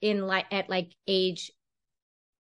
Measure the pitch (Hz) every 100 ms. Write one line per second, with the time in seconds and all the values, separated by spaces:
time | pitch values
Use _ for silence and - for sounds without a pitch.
0 | 214 208 190 190 - 196 - 185 175 _
1 | - 190 185 170 - _ _ _ _ _
2 | _ _ _ _ _